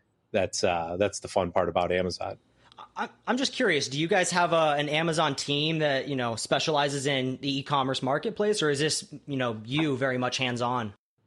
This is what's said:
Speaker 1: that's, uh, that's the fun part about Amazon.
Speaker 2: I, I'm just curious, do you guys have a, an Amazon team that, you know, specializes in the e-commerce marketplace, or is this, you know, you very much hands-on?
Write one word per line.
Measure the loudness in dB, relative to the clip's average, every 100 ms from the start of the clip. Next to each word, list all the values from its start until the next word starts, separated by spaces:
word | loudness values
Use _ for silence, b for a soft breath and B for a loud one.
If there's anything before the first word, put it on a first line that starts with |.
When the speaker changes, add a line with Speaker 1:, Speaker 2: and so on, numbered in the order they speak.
| _ _ _
Speaker 1:
that's, | -2 -2 0
uh, | 0 0 -2 0
that's | 0 -2
the | -4
fun | 0 2
part | 2 2
about | 2 2
Amazon. | 2 0 -4 -8 -10 _ _ b b -14 -8
Speaker 2:
I, | -8 -6 -2
I'm | 0
just | 0
curious, | 0 2 2 0
do | -2
you | 2
guys | 2 2
have | 2 4
a, | 4 4 2
an | 0
Amazon | 0 2 2 0 0
team | -2 0 0 0
that, | 0 0 -2
you | -2
know, | -2 -4
specializes | -2 0 2 2 2 0 0
in | 0 -2 -4
the | -4 -4
e-commerce | 0 0 0 0
marketplace, | 0 -2 -2 -2 0 2
or | 2
is | 2
this, | 0 -2 -6 -14 -6
you | -2
know, | -2 -4 -4
you | 0 0 0
very | -2 0
much | -2 -2
hands-on? | -2 0 0 0 -4 -10 _ _